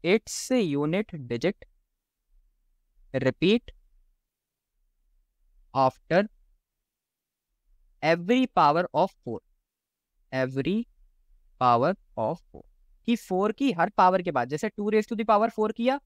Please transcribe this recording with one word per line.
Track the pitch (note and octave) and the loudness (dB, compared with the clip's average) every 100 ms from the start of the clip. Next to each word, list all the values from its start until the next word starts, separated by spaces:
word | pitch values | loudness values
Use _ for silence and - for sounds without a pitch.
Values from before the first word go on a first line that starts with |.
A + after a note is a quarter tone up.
its | E3 A3+ - - - | 2 0 0 -12 -2
unit | C4 F#3 C#3+ D3+ F#3 A3 D#3+ A#2+ | 0 0 -2 -2 -2 -4 -12 -8
digit | A#2 F3 - - _ _ _ _ _ _ _ _ _ _ _ _ _ - | -4 -4 -4 -20 _ _ _ _ _ _ _ _ _ _ _ _ _ -10
repeat | C3 B2+ - E3+ A#3 - - _ _ _ _ _ _ _ _ _ _ _ _ _ _ _ _ _ _ _ | -2 -2 2 2 2 0 -20 _ _ _ _ _ _ _ _ _ _ _ _ _ _ _ _ _ _ _
after | C3 C3 - _ E3+ G#3+ _ _ _ _ _ _ _ _ _ _ _ _ _ _ _ _ _ | 0 0 -2 _ 0 0 _ _ _ _ _ _ _ _ _ _ _ _ _ _ _ _ _
every | D3+ E3+ F3 B3 B3+ | 0 0 2 0 2
power | - D3 D#3+ F3+ | 4 4 2 -2
of | D3 F#3 | -2 -2
four, | _ - A2 _ _ _ _ _ _ _ _ _ | _ -12 -12 _ _ _ _ _ _ _ _ _
every | C3 C3 C3+ C3+ G#3+ A#3+ _ _ _ _ _ _ _ | -4 -4 -2 -2 -2 -4 _ _ _ _ _ _ _
power | B2 A#2 C#3+ G3 _ - | 2 4 2 -2 _ -6
of | A2+ E3+ | -6 -6
four।" | _ - - _ _ _ - | _ -20 -20 _ _ _ -4
कि | A#3 | -4
फ़ोर | - F#3 G#3 | -2 -2 -2
की | - C#4 | 0 -2
हर | E3+ F#3 | 0 -2
पावर | - F#3 F#3+ | 4 4 4
के | F3+ | -2
बाद, | C#3 A#2+ | -4 -4
जैसे | D3+ - | -6 -6
टू | - G#3 | -6 0
raise | G#3+ G#3+ | 0 -2
to | A3 | -6
the | A3+ | 0
power | G#3 A3+ - | 2 2 -2
four | G#3+ | -4
किया | - A#3+ C#4+ | -2 -2 -4